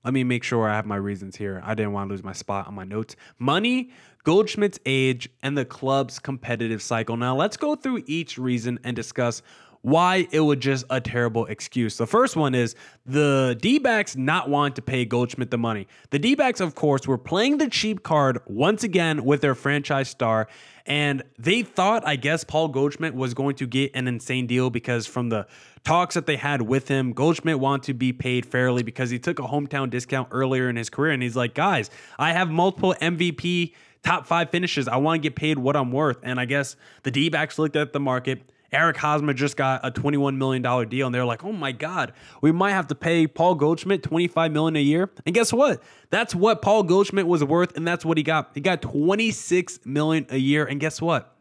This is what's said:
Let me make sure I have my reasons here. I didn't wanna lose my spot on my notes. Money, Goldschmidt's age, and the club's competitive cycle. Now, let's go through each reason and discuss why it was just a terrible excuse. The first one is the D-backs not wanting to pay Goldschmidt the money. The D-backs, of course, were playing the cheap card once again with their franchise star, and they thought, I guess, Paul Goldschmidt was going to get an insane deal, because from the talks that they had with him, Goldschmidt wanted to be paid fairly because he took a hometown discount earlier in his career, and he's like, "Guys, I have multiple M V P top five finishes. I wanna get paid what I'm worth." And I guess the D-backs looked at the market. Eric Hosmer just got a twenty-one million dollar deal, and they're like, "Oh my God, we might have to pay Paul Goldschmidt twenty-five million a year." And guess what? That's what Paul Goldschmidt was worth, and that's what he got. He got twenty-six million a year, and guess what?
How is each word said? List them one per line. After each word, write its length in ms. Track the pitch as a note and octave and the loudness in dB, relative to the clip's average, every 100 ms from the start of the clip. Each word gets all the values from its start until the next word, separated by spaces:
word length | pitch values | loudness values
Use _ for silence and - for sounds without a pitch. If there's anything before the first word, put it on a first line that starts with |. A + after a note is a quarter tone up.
Let 100 | - | -2
me 100 | C3 | 0
make 180 | B2 A#2+ | 0 -2
sure 260 | - A#2+ A2 | 0 0 2
I 60 | |
have 100 | G#2+ | 0
my 120 | G#2 G2+ | -2 -4
reasons 400 | G2+ G2 G2 - | -4 -6 -10 -10
here. 260 | G2+ F#2 | -8 -8
I 120 | G#2 A2 | -6 -2
didn't 160 | G#2 | -2
wanna 180 | G2+ G2 | -4 -6
lose 140 | G2 | -8
my 80 | F2+ | -10
spot 340 | F#2 - G2 F2+ | -12 -6 -6 -6
on 80 | |
my 80 | G2 | -12
notes. 320 | F#2 G#2 A#2 - - _ | -8 -8 -8 -14 -20 _
Money, 540 | B2+ E3+ A#3 B3+ B3+ - - _ | 0 2 2 -2 -4 -16 -20 _
Goldschmidt's 560 | - F#3 G#3+ - G#3 - | 2 4 4 0 -2 -2
age, 440 | C3+ C3+ C3 B2 - _ | 0 2 2 0 -8 _
and 120 | C#3 C#3+ | -4 -2
the 80 | |
club's 540 | B2+ - C3+ C3+ C3 - | -4 -4 0 0 0 -6
competitive 640 | - C3+ - A#2 A2+ A2 | -8 -8 -6 -4 -2 -4
cycle. 340 | - A#2 A2+ A#2 | -2 -2 -2 -2
Now, 200 | B2 C3 | 0 0
let's 200 | F#3 - | 0 0
go 200 | D4 D4+ | -2 -2
through 260 | C4+ A#3 C#3+ | -4 -6 -4
each 300 | D#3+ D#3+ - | -6 -6 -6
reason 440 | B2+ B2 A#2 A#2+ | -2 -2 -2 -6
and 140 | B2 A#2+ | -6 -6
discuss 460 | A2+ - A#2+ A#2 - - - _ | -6 -2 -2 -2 -14 -20 -20 _
why 460 | A#2+ D#3+ F3+ F#3 E3+ | 2 4 4 2 2
it 100 | D#3 | 2
was 180 | D#3 C#3 | 2 2
just 260 | C3 C3+ B2 | 0 -2 -2
a 100 | C3 | -4
terrible 460 | B2 A#2+ A#2+ A2+ A2 | -2 0 0 0 -4
excuse. 500 | G#2+ - B2+ A2 - | -6 -6 -2 -2 -2
The 100 | A#2 | 0
first 300 | A3 C4 D#3+ | 2 2 2
one 180 | C#3+ | 0
is 220 | B2+ A#2 - - _ B2+ | 2 -2 -4 -20 _ -2
the 500 | C#3 D3 C3+ C3 A#2 | 2 4 4 2 2
D-backs 520 | G3+ D4 C4 A3 G3 | 2 2 2 0 -2
not 360 | C3 C3 F3 C#3 | -2 0 0 0
wanting 240 | C#3+ C#3+ | 2 2
to 80 | C3 | -2
pay 240 | B2 C3 A#2 | -4 -2 0
Goldschmidt 440 | A#2+ B2 - B2 | 0 0 -4 -4
the 60 | A#2+ | -2
money. 320 | A#2 G#2+ F#2+ - _ | -2 -4 -8 -20 _
The 80 | D3 | 0
D-backs, 420 | G#3+ C#4+ C4 A3+ | 2 2 2 2
of 140 | F3+ | -4
course, 340 | - D3+ C3+ C3 | 0 2 2 0
were 80 | C3 | -4
playing 400 | - F3 B3 C#4+ | -2 0 2 2
the 140 | C#4+ | 0
cheap 320 | - G#3+ G#3 | 0 -2 -4
card 400 | - D#3 C#3 A#2+ - | 0 4 4 0 -6
once 380 | G2+ D#3+ G#3+ | 0 2 2
again 400 | A#3 F3 E3 D3+ | 0 2 2 0
with 160 | B2 D3 | 2 2
their 140 | C#3+ | 2
franchise 560 | B2+ C#3 C#3+ C#3 C#3 C3 | 0 0 -2 0 -2 -2
star, 380 | - A#2 A2 A2 - - - | -2 0 0 -2 -10 -20 -18
and 380 | - C#3+ D3 C3+ - - | -4 0 0 -2 -6 -6
they 240 | A#2 A3+ | 0 0
thought, 440 | A3 - F#3 A3+ D3+ | 0 0 2 2 0
I 100 | C#3+ | -2
guess, 280 | C3+ D#3+ | 0 -2
Paul 240 | - D#3 D#3+ | 0 0 0
Goldschmidt 460 | C3+ C#3+ C#3+ D#3+ | 2 0 0 -6
was 180 | B2+ C3 | -2 -4
going 240 | A#2+ C#3 C3+ | -2 -2 -2
to 100 | B2+ | -2
get 260 | C3 C3+ | 0 -2
an 120 | C3 B2+ | -2 -4
insane 400 | A#2+ - B2+ B2 | -4 -4 -4 0
deal, 220 | B2 B2+ | 2 2
because 380 | A#2 - A#2+ G#2+ | -2 -2 -4 -2
from 240 | B2 A#2+ | -4 -2
the 160 | A2 F#2+ - - - | -2 -4 -16 -20 -10
talks 320 | - E3 F3 | 0 0 2
that 120 | E3+ D#3 | -2 -2
they 100 | C3+ | -2
had 240 | C#3 C#3+ | -2 -2
with 280 | A2 C3+ - | 0 -2 0
him, 260 | C#3 C3 | -2 0
Goldschmidt 440 | B2 D3+ D#3+ E3 D3 | 2 2 2 -2 0
wanted 260 | C3+ C#3 | 0 0
to 100 | C3 | -4
be 180 | B2 B2+ | -2 -2
paid 320 | B2 B2+ B2 | -2 -2 -2
fairly 380 | B2 B2+ B2+ B2 | -2 0 2 0
because 260 | A2+ B2 B2+ | -2 -4 -4
he 100 | B2 | -2
took 200 | F3 D3 | -4 -4
a 60 | |
hometown 440 | B2 C#3+ C#3+ C#3+ C3 | -4 -4 -4 -4 -4
discount 400 | A#2+ B2 C3+ B2+ | -4 -4 -4 -2
earlier 380 | B2+ C3 C3 B2+ | -2 0 0 0
in 80 | A#2+ | -2
his 140 | A2+ | -6
career, 220 | - D3+ | -2 0
and 100 | C3+ | 0
he's 140 | B2 A#2+ | -2 -2
like, 180 | A#2+ | -2
"Guys, 340 | - F3+ D#3 A2 - - - | 0 0 0 -2 -12 -18 -4
I 160 | D3+ | 0
have 160 | E3+ F3+ | 0 0
multiple 440 | D#3+ F#3+ F#3+ F#3+ F3+ | 2 2 2 0 2
M 160 | E3 E3+ | -2 0
V 160 | F3 | -2
P 420 | C#3 F3 F3 E3+ - - _ | -2 -2 0 -2 -8 -20 _
top 240 | - E3 C3 | -2 -2 0
five 240 | E3+ E3 | 0 2
finishes. 380 | F3 F3 D3 A#2 | 0 0 -2 0
I 80 | B2+ | 0
wanna 240 | D3+ E3 | 2 0
get 160 | D3+ B2+ | -2 -2
paid 200 | D3+ D3 | -2 0
what 180 | B2+ | 2
I'm 160 | C#3+ B2+ | 0 0
worth." 280 | C3+ D3+ A#2+ | 0 0 -2
And 160 | B2+ B2+ | -4 -4
I 60 | |
guess 320 | B2 C#3 C#3 - - - | 0 -2 -2 -10 -20 -8
the 80 | C3+ | -4
D-backs 480 | C3 D#3+ D3+ D#3 - | 0 0 0 -2 -2
looked 180 | D#3 D3+ | 0 0
at 180 | C#3+ | 0
the 60 | C#3+ | -2
market. 420 | C#3 B2+ B2+ B2+ _ _ _ | 0 0 -2 -6 _ _ _
Eric 260 | C3+ E3 C#3+ | 2 2 2
Hosmer 340 | D3+ D3+ D3 | 0 0 0
just 240 | B2+ C#3+ - | 0 0 0
got 240 | C3+ C3 | 0 0
a 80 | C3 | -4
twenty-one 480 | A#2+ C#3+ C#3+ C#3 C3+ | -2 0 0 0 0
million 240 | C3+ C3 | 0 0
dollar 220 | B2 B2+ | 0 0
deal, 220 | A2+ B2 C3 | 0 -2 -2
and 60 | |
they're 120 | B2 | 0
like, 180 | B2 A2+ | -2 -4
"Oh 80 | F#3+ | -6
my 220 | G#3+ C#3 | -6 -6
God, 400 | A#2+ D3+ F3+ A#2 - - - | -6 -6 -4 -4 -8 -20 0
we 120 | D3+ | 2
might 180 | E3+ G3 | 4 2
have 160 | F#3+ D3+ | 0 -2
to 80 | |
pay 320 | C#3+ E3 E3+ D#3+ | -4 0 2 2
Paul 300 | - E3+ E3+ | 4 2 4
Goldschmidt 480 | D3 E3 F3+ G3 | 2 2 0 -2
twenty-five 480 | - D#3+ F3 - E3 | 0 0 0 2 0
million 240 | D3+ D#3+ D#3 | 2 0 2
a 40 | |
year." 300 | C#3+ D#3+ F#3+ - - | 2 2 0 -4 -2
And 80 | |
guess 180 | G3 A3+ | 2 2
what? 300 | A#3+ C#4+ D#3 - - _ | 4 2 2 -8 -20 _
That's 260 | G3 A#3 F3 | -2 -2 2
what 260 | G#3+ A3 | 2 4
Paul 220 | G3 G#3+ | 4 4
Goldschmidt 420 | F3 F#3 G3+ G3 F3 | 6 4 4 2 2
was 160 | E3+ | 2
worth, 340 | C#3+ E3 F3 - | 4 2 2 -2
and 120 | E3+ | -4
that's 160 | E3+ | -2
what 120 | D#3+ D#3+ | 0 0
he 60 | |
got. 300 | D3 D#3 - | 2 0 -2
He 60 | D3 | -2
got 200 | F#3 F3 | 0 0
twenty-six 1000 | - C#3+ D#3+ G#3 A3+ - - F3+ F3+ - | -2 0 2 2 0 -2 0 0 0 -12
million 420 | A#2 C#3+ D#3 D#3+ - | -4 0 2 0 0
a 100 | C3 | 0
year, 260 | C3+ D3 | 2 2
and 140 | C3+ C#3+ | 0 -2
guess 240 | D#3 - | -4 -2
what? 320 | E3 C#3+ - _ | 0 0 -2 _